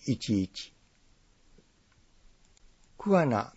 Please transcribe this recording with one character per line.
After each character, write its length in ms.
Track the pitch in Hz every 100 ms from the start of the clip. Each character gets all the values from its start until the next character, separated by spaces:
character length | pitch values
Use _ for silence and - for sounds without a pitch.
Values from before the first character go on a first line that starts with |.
| -
一 340 | 117 - 101
一。 320 | 92 - - _ _ _ _ _ _ _ _ - _ _ _ _ _ _ - _ _ _ - - _ -
桑 300 | 208 190 147
名 260 | 107 -